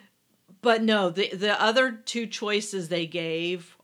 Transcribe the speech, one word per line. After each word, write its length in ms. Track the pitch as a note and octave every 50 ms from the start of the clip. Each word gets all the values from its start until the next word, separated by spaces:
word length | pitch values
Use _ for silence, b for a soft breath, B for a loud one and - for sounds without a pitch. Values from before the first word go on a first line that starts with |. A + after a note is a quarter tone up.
| - _ _ _ _ _ _ _ _ _ - _ -
but 180 | B3 A3+ A3
no, 300 | A3+ A3 A3 G#3 F#3+ F3
the, 180 | D#3+ F#3 G3+ - G3+
the 260 | F3 G3 G#3 G#3 -
other 300 | G#3 A3 A3+ C4 C4 C4
two 340 | A3+ A3 - - - A#3 A#3
choices 640 | A3 - - A3+ G#3 G#3 G3+ G#3 - G3+ F#3+ F3 D#3
they 160 | F3+ F3 E3+
gave 720 | D#3 D#3+ F3 E3 E3 D#3+ E3 E3+ F3 F3+ F3+ E3+ - - _